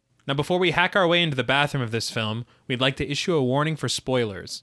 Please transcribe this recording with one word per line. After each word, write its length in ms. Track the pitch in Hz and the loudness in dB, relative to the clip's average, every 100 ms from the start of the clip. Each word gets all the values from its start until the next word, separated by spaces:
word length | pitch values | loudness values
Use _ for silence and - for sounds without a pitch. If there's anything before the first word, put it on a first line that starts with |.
| _ _ - | _ _ -4
Now, 80 | 143 | -2
before 240 | 143 180 | 0 2
we 120 | 180 | 2
hack 240 | 156 180 208 | 2 2 4
our 120 | 175 | 4
way 140 | 175 | 4
into 140 | 170 131 | 2 0
the 80 | |
bathroom 380 | 120 139 147 143 | 0 2 2 0
of 60 | 117 | -2
this 220 | 113 - | -2 -4
film, 340 | 120 110 110 120 _ - | -4 -2 -4 -8 _ -6
we'd 120 | 123 | 0
like 160 | 131 135 | 0 0
to 120 | 147 | -4
issue 240 | 143 - 165 | -4 0 0
a 80 | |
warning 320 | 127 135 151 156 | 2 0 0 -2
for 140 | 127 | -4
spoilers. 720 | - - 127 113 90 87 - | -4 -2 -2 -2 -6 -12 -14